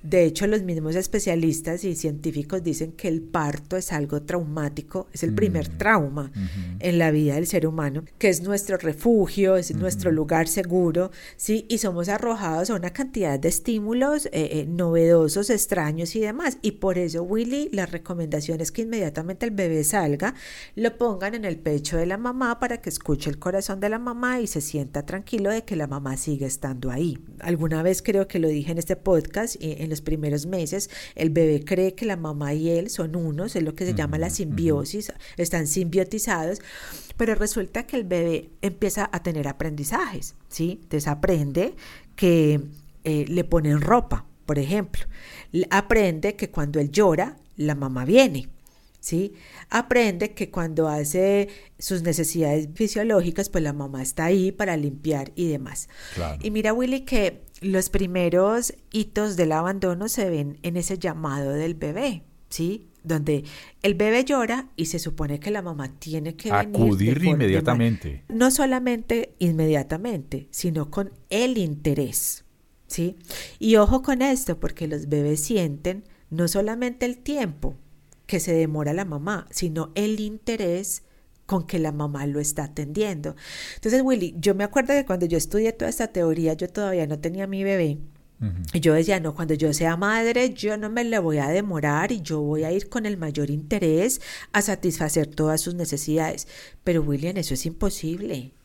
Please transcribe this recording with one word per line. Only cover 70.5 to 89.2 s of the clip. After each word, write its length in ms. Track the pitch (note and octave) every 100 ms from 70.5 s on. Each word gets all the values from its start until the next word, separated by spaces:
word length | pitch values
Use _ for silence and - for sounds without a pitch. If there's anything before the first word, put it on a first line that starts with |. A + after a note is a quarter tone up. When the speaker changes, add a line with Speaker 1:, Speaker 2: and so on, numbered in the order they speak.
Speaker 1:
sino 380 | - F3 D#3+ D3
con 220 | - G3 - -
el 280 | G3+ B3 A#3
interés, 840 | E3+ D3 D#3 C#3 C3+ - - - - _ _ _ _
¿sí? 280 | - E3+ F3+ - - - -
Y 160 | A3 A3
ojo 260 | G#3 C4
con 200 | C4 C4
esto, 380 | C4+ C4 - D#3+
porque 280 | - - D#3
los 200 | D3 D3
bebés 320 | D3+ D3 D3+
sienten 640 | - A3 E3 D3 F3 F#3+ - - -
no 180 | D#3+ E3+
solamente 580 | G3 G#3 A#3 B3 B3 B3
el 120 | B3
tiempo 580 | - D4 G#3 D3 - - - - _ _ -
que 140 | G3
se 140 | F3+
demora 400 | E3 D#3+ D3+ D3
la 120 | E3 G3
mamá, 420 | D3 E3 G3+ -
sino 400 | - F3 D#3 D#3+ G3
el 240 | G#3 G#3+
interés 840 | G#3+ G#3+ - A3 F#3 F3 G#3 - - - _ _ -
con 200 | D3+ -
que 140 | F3+
la 140 | D#3
mamá 320 | D3 D3 C#3+ C#3+
lo 120 | C#3+
está 220 | D3 - D3
atendiendo. 720 | D3+ C#3+ E3 G#3+ E3 D3+ D3+ - - - -
Entonces, 260 | A3 C4
Willy, 340 | C4 B3 F3 E3+
yo 160 | G3
me 120 | F#3+ G3+
acuerdo 280 | C#4 B3+
que 120 | C#4+ C4+
cuando 200 | F#3 E3+
yo 120 | E3
estudié 340 | - G#3 A3
toda 180 | A3 -
esta 180 | B3 A3+
teoría, 460 | F#3 E3 D#3+ D#3+
yo 140 | D#3+ F3
todavía 400 | - G3+ F3+ D3+
no 120 | D3+
tenía 280 | E3 F#3 G3
mi 160 | G3
bebé. 360 | G3 G3 D#3+ D3 - - _ _
Speaker 2:
Ujú. 100 | G#2+ F2+ D#2+
Speaker 1:
Y 80 | E3+
yo 120 | E3
decía, 260 | D#3 E3 F#3+